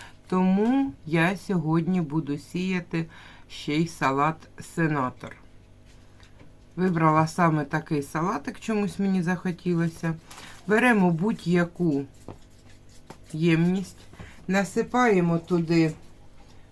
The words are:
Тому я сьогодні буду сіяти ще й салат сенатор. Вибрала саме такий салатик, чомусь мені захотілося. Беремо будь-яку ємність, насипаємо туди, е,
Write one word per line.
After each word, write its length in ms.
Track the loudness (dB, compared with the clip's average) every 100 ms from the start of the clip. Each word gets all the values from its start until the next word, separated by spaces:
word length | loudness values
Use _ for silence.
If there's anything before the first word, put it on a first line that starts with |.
| -20 -20 -4
Тому 640 | 0 2 2 2 2 0 -6 -4
я 300 | 0 0 -2
сьогодні 640 | -2 -2 2 0 2 -2
буду 380 | -2 -4 -4 -8
сіяти 680 | -8 -6 -4 -4 -4 -6 -6 -12 -20 -20 -18
ще 280 | -12 -4 -2
й 120 | -2
салат 480 | -2 -2 2 0 -2 -14 -18 -10
сенатор. 640 | -2 0 0 -4 -6 -16 -16 -20 -20 -20 -20 -20 -20 -20 -20 -20 -20 -20 -20 -14 -2
Вибрала 500 | 0 4 4 4 2
саме 380 | 2 2 2
такий 380 | -2 -6 -2 -4
салатик, 580 | -2 -4 -4 -4 -8 -10
чомусь 380 | -4 -2 -2 -2
мені 240 | 0 0
захотілося. 920 | 0 -2 -4 -4 -2 0 -2 -2 -6 -6 -12 -20 -18 -14 0
Беремо 440 | 4 6 4 4
будь-яку 920 | 2 0 -2 0 0 0 0 0 0 -4 -14 -20 -20 -20 -20 -20 -20 -20 -20 -20 -20 -12
ємність, 640 | 0 2 4 4 0 -4 -14 -20 -20 -20 -14 -2
насипаємо 880 | -2 0 -4 -2 2 4 4 4 0
туди, 460 | 0 -2 2 2
е, 80 | 2 -2 -16 -20 -20 -20 -20 -20 -20